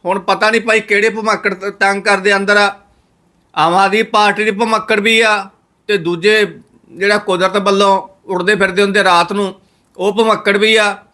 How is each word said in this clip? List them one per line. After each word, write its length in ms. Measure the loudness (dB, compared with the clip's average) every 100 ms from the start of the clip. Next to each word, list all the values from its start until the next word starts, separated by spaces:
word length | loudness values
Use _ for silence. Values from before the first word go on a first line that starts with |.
ਹੁਣ 140 | -2 -4
ਪਤਾ 320 | -2 0 0
ਨਹੀਂ 100 | 0
ਭਾਈ 180 | 0 -2
ਕਿਹੜੇ 300 | 0 0 0
ਭਮੱਕੜ 440 | -2 -4 -2 -4
ਤ-, 180 | -6 -10
ਤੰਗ 320 | -2 -2 0
ਕਰਦੇ 320 | 0 0 0
ਅੰਦਰ 220 | 0 2 2
ਆ। 180 | 2 -2 _ _ _ _ _ _ _
ਆਮ 200 | -2 0
ਆਦਮੀ 280 | 2 2 0
ਪਾਰਟੀ 400 | 0 2 2 0
ਦੇ 80 | -4
ਭਮੱਕੜ 480 | -2 -2 -2 0 0
ਵੀ 220 | 2 2
ਆ 280 | 2 0 -6 _ _ _ -4
ਤੇ 100 | -4
ਦੂਜੇ 640 | -2 -2 0 2 0 -6 _ _ _
ਜਿਹੜਾ 260 | -6 -2 -2
ਕੁਦਰਤ 400 | -2 -2 0 0
ਵੱਲੋਂ 500 | 0 2 2 2 -2 _
ਉੱਡਦੇ 300 | -8 -4 -2
ਫਿਰਦੇ 280 | 0 0 0
ਹੁੰਦੇ 200 | 0 2
ਰਾਤ 300 | 2 2 2
ਨੂੰ, 280 | -2 -6 -8 _ _ _ -4
ਉਹ 160 | -4
ਭਮੱਕੜ 440 | 0 0 0 0 0
ਵੀ 180 | 2
ਆ। 220 | 2 0 -4 _